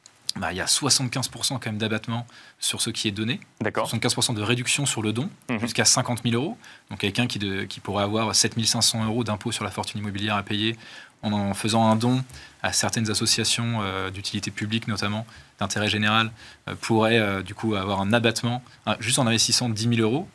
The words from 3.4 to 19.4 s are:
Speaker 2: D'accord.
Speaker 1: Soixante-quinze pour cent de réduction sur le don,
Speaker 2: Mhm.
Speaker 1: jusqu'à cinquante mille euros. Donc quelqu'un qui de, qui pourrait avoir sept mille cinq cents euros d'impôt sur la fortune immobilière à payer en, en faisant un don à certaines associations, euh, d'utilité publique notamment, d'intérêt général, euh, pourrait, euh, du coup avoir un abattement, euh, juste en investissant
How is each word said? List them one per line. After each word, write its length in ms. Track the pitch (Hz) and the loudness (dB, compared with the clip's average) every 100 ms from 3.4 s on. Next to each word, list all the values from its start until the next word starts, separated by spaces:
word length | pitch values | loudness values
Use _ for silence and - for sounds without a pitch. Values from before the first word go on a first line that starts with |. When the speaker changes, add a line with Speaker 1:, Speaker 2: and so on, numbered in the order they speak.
| - - | -10 -6
Speaker 2:
D'accord. 240 | 107 110 | -2 0
Speaker 1:
Soixante-quinze 300 | 110 113 123 | -2 0 0
pour 100 | 127 | 0
cent 80 | - | 0
de 100 | 107 | 0
réduction 420 | 104 123 120 - | 0 0 2 0
sur 160 | 139 - | 0 0
le 120 | 107 | 0
don, 160 | 107 170 - - | -2 -4 -8 -6
Speaker 2:
Mhm. 120 | 113 | -4
Speaker 1:
jusqu'à 240 | 117 - | 0 2
cinquante 400 | 113 - 127 113 | 4 4 2 -2
mille 100 | 120 | 0
euros. 240 | 117 160 240 - - - | 0 0 -6 -14 -20 -14
Donc 80 | 98 | -2
quelqu'un 300 | 101 98 120 | 0 2 0
qui 100 | 107 | 0
de, 240 | 101 98 | -2 -2
qui 160 | 101 - | -6 -8
pourrait 240 | - 101 | -4 0
avoir 320 | 101 110 110 | 2 2 2
sept 220 | - 110 117 | 2 2 2
mille 100 | 110 | 0
cinq 160 | 120 | 2
cents 220 | - 113 | 2 2
euros 180 | 110 113 | 0 0
d'impôt 300 | 110 104 120 | -2 -2 -4
sur 100 | - | -4
la 80 | 101 | -4
fortune 300 | 107 98 107 | -4 -6 -6
immobilière 340 | 104 98 107 | -6 -4 -2
à 80 | 104 | -2
payer 340 | 98 104 110 113 - - - _ | -2 -2 -2 -4 -10 -20 -20 _
en, 100 | 107 | -2
en 220 | 104 101 | 0 0
faisant 320 | 98 110 113 110 | -2 2 4 6
un 60 | |
don 300 | 110 123 127 127 - - - | 4 4 2 -2 -12 -20 -8
à 80 | 95 | -2
certaines 400 | - 104 120 107 | 0 0 0 0
associations, 680 | 101 113 - 110 - 117 113 | 0 2 2 2 0 0 -2
euh, 280 | 98 95 95 | -2 -4 -4
d'utilité 400 | 95 - 104 - | -6 -6 -6 -6
publique 380 | - 107 113 120 | -6 -4 -2 -2
notamment, 360 | 101 104 107 113 - - - | -2 -2 -4 -8 -16 -20 -6
d'intérêt 280 | - 107 104 | -4 0 0
général, 440 | 107 107 113 110 - - - - | 2 4 4 2 -4 -20 -14 -10
euh, 60 | 95 | -8
pourrait, 400 | - 113 110 117 | 2 4 6 6
euh, 220 | 104 95 | 4 0
du 120 | 92 | -4
coup 220 | 104 110 101 | -4 -2 0
avoir 240 | 95 95 | 0 0
un 120 | 98 | 2
abattement, 480 | 117 113 110 120 127 - - - | 4 4 2 -2 -4 -8 -6 -4
euh, 60 | 104 | -2
juste 220 | 107 135 | 0 2
en 80 | 117 | 4
investissant 400 | 113 | 4